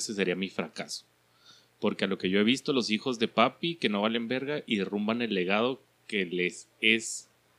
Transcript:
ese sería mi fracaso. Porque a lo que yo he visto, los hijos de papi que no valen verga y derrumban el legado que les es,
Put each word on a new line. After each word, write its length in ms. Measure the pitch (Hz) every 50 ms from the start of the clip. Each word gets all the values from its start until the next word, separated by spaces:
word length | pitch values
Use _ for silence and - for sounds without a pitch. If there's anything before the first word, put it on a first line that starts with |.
| -
ese 100 | - 110
sería 200 | 98 95 90 87
mi 140 | 90 95 92
fracaso. 560 | - - 87 80 - - 76 - - - - _ _ _ _ _ _ _ _ - - - _ _ _ -
Porque 260 | - 104 - - 101
a 20 | 95
lo 100 | 95 -
que 100 | - 92
yo 100 | 95 101
he 40 | 104
visto, 280 | 113 131 131 - - 143
los 160 | 127 104 104
hijos 260 | 110 104 - 135 123 113
de 80 | 117 -
papi 480 | - 110 113 - - - - 170 165
que 140 | - - 113
no 120 | 101 101
valen 260 | 104 113 113 117 117 113
verga 360 | 127 131 135 135 151 143 - -
y 100 | 117 101
derrumban 440 | 95 92 101 104 104 104 113 120 120
el 100 | 110 104
legado 460 | 92 90 90 101 107 117 127 135 - _ _ _ _ _ -
que 180 | 110 101 92
les 420 | 85 92 90 87 90 - - - _ _ -
es, 480 | 117 110 110 113 - - - - - _ _ _ _ _ _